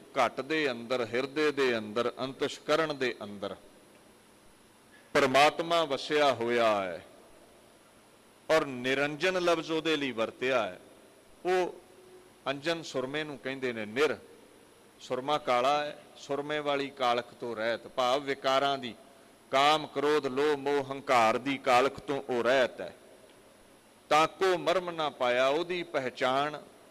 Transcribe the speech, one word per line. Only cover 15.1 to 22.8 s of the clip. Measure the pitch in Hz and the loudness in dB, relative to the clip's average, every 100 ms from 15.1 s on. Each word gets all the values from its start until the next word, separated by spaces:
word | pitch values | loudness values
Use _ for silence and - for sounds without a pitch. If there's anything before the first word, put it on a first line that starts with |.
| 127 135 147 | -6 -2 -2
ਕਾਲਾ | 139 123 127 147 147 | 0 2 2 2 -2
ਹੈ, | - - - | -8 -18 -18
ਸੁਰਮੇ | - 139 143 151 | -6 -6 -4 -4
ਵਾਲੀ | 147 139 139 | -2 -2 -4
ਕਾਲਖ | - 123 120 117 | -2 0 0 -2
ਤੋਂ | - 123 110 | -8 -8 -4
ਰਹਿਤ, | 113 110 - | -2 -4 -4
ਭਾਵ | - 127 135 | -2 0 0
ਵਿਕਾਰਾਂ | 139 135 139 135 139 139 | -2 -4 0 2 2 -2
ਦੀ, | 123 104 - - - - - | -6 -12 -18 -20 -20 -20 -2
ਕਾਮ, | 135 143 156 147 | 2 4 2 0
ਕ੍ਰੋਧ, | 139 143 151 135 | -2 2 2 0
ਲੋਭ, | 127 151 143 | 0 0 0
ਮੋਹ, | 135 143 131 | 0 0 -2
ਹੰਕਾਰ | 139 135 127 110 117 | -6 2 4 6 2
ਦੀ | 127 131 | -2 -2
ਕਾਲਖ | - 123 135 - | 2 4 4 0
ਤੋਂ | - 139 - | -6 -6 -4
ਉਹ | 123 | -2
ਰਹਿਤ | 117 135 117 - | 2 4 2 -2